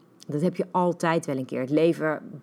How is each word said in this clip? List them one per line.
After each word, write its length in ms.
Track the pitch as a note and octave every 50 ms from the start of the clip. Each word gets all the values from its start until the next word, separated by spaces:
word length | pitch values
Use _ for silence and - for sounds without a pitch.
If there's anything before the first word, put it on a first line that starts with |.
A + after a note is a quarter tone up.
| _ _ _ _ -
Dat 140 | - D3 D3
heb 160 | E3 F3+ F3
je 100 | - F#3+ -
altijd 560 | - F#3 F3+ F3 E3 F3 - E3 D#3+ E3+ D#3+
wel 100 | - C#3
een 80 | C3 C3
keer. 160 | - B2+ B2
Het 100 | C3 B2+
leven 500 | D3 D3+ D#3+ E3+ D#3+ C#3 D3+ D#3 D3+ - - - - -